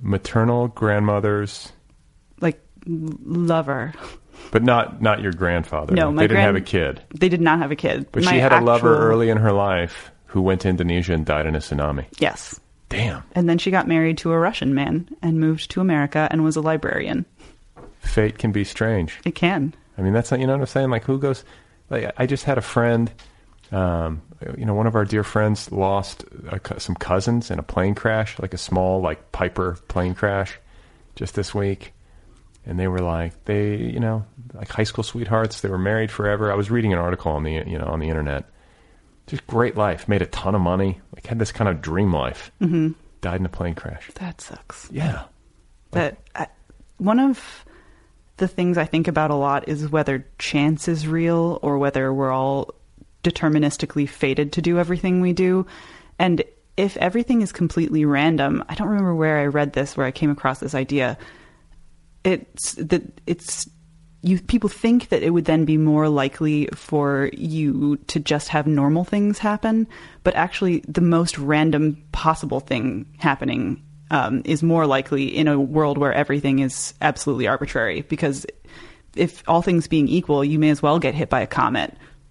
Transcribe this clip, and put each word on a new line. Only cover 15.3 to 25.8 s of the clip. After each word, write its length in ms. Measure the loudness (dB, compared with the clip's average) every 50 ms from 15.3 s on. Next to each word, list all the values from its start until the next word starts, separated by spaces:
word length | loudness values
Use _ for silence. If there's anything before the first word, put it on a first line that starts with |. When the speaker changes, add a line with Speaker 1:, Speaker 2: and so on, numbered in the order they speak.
| 0 2
Speaker 2:
moved 300 | 2 2 0 -2 -4 -6
to 100 | -4 -2
America 480 | 0 2 2 2 0 0 0 -2 -2 0
and 140 | 0 2 2
was 120 | 2 0
a 40 | 0
librarian. 640 | 0 0 0 0 -2 -2 -4 -4 -4 -4 -4 -6 -6 -8 _ _ -20 -20 -20 _ -20 -20 _ -20 -20 -20 -20 -8
Speaker 1:
Fate 360 | -4 -2 0 2 2 0 0 -2
can 140 | -2 -2 0
be 120 | 0 -2
strange. 540 | -4 -4 -2 -2 0 0 0 -2 -4 -6 -6 -6
Speaker 2:
It 100 | -6 -4
can. 380 | 0 0 0 0 0 -2 -4 -6 -10 -18 _ _
Speaker 1:
I 60 | -4 0
mean, 100 | 2 2
that's, 180 | 2 0 0 -2
you 60 | 0 0
know 60 | 0 0
what 80 | 0
I'm 60 | -2
saying? 240 | -2 -2 -2 0 0
Like, 140 | 0 -2 0
who 140 | -2 -2 0
goes, 260 | 0 -2 -4 -4 -8 -16 -20 -20 _ _ _ _ _ -6
like, 240 | -6 -4 -4 -6 -2 -2
I 80 | -2
just 180 | 0 0 -2 -2
had 140 | -2 -2 -2
a 40 | -2
friend, 480 | 0 0 2 4 4 4 2 2 0 -4 -10 -20 -20 -20 -20 -20 -20 -20 -20 -14 -6 -2
um, 500 | 0 0 0 0 0 -2 -2 -4 -6 -10 -14 -18 -14 -12 -12 -10 -6
you 60 | -2
know, 100 | -2 0
one 120 | 2 2
of 80 | 2 2
our 100 | 2 0
dear 180 | 2 0 0 -2
friends 480 | 0 0 2 2 2 2 0 -4 -6
lost 540 | -2 0